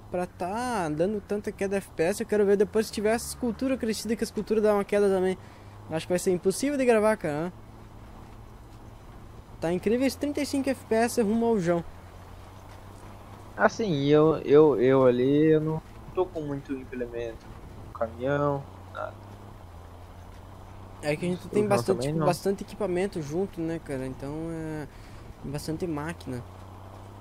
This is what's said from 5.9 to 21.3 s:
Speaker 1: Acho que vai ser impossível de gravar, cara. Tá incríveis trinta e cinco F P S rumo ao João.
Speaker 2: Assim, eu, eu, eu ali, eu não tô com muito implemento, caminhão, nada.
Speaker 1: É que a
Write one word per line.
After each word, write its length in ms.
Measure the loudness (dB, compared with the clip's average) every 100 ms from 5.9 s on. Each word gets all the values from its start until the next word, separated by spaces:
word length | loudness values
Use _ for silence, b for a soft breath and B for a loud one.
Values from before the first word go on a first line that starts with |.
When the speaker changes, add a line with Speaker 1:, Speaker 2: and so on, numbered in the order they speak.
Speaker 1:
Acho 160 | -4 0
que 60 |
vai 60 | 0
ser 100 | 2
impossível 480 | 2 2 2 2 2
de 60 |
gravar, 320 | 6 6 6 4
cara. 360 | 0 -2 -2 -6 -16 -18 -18 -18 -18 -16 -16 -16 -18 -18 -18 -18 -18 -18 -18 -18 -18 -18 -18 -8
Tá 120 | -2
incríveis 420 | 0 2 4 2
trinta 260 | 0 -2 -2
e 60 | 0
cinco 240 | 0 0
F 140 | -2
P 100 | 0
S 260 | 2 2 2
rumo 260 | 2 4 4
ao 120 | 2
João. 240 | 4 2 0 -12 -18 -18 -18 -18 -18 -18 -18 -18 -16 -16 -16 -16 -16 -16 -12 2
Speaker 2:
Assim, 480 | 2 4 0 2
eu, 320 | 6 8 8 4
eu, 360 | 6 10 10 8
eu 240 | 6 8
ali, 500 | 8 6 4 6 6
eu 60 | 6
não 220 | 4 -4 -6 -16 -8
tô 100 | -2
com 160 | -2 -2
muito 300 | -6 -6 -6
implemento, 720 | -8 -8 -8 -6 -6 -8 -8 -16 -16 -16 -16 -12
caminhão, 720 | -6 -6 -2 -2 2 2 0 -6 -16 -14
nada. 200 | -10 -10 -10 -16 -16 -18 -18 -18 -18 -18 -18 -18 -18 -18 -18 -18 -18 -18 -18 -18 -8
Speaker 1:
É 140 | -2 -2
que 100 |
a 20 | 0